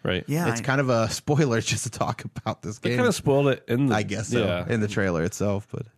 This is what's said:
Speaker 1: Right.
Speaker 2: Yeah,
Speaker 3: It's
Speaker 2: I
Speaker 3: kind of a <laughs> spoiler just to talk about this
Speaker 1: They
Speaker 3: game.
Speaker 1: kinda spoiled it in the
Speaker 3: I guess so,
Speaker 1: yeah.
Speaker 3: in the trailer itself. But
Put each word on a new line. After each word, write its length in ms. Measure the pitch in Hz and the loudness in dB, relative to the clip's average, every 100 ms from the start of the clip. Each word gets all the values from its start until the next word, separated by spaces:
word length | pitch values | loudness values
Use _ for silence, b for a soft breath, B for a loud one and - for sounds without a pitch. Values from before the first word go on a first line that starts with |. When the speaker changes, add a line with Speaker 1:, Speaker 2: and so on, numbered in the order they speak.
Speaker 1:
Right. 200 | - 90 - | -4 -2 -2
Speaker 2:
Yeah, 220 | 151 165 | -2 -2
Speaker 3:
It's 80 | 117 | -2
Speaker 2:
I 40 | |
Speaker 3:
kind 160 | 135 135 | 0 2
of 100 | 131 | 2
a 200 | 117 113 | 2 0
<laughs> 0 | |
spoiler 500 | - - 147 143 113 | -2 0 2 2 2
just 240 | - 107 113 | 0 -4 -4
to 40 | |
talk 340 | - - - - | -4 -4 -6 -10
about 360 | - 113 - | -8 -8 -6
this 160 | - 107 | -8 -6
Speaker 1:
They 120 | - | -2
Speaker 3:
game. 100 | 123 | 0
Speaker 1:
kinda 140 | 247 | 2
spoiled 340 | - 143 139 143 | 2 2 4 4
it 160 | 123 - | 0 0
in 200 | 120 139 | 0 2
the 80 | 107 | 2
Speaker 3:
I 80 | |
guess 240 | 101 101 - | 0 -4 -2
so, 180 | 120 98 | 0 2
Speaker 1:
yeah. 220 | 87 90 | 0 0
Speaker 3:
in 100 | 117 | 0
the 60 | 104 | 0
trailer 360 | 107 95 82 | 0 0 0
itself. 440 | 85 - 101 101 - | -2 -2 -2 -2 -4
But 160 | - - | -10 -10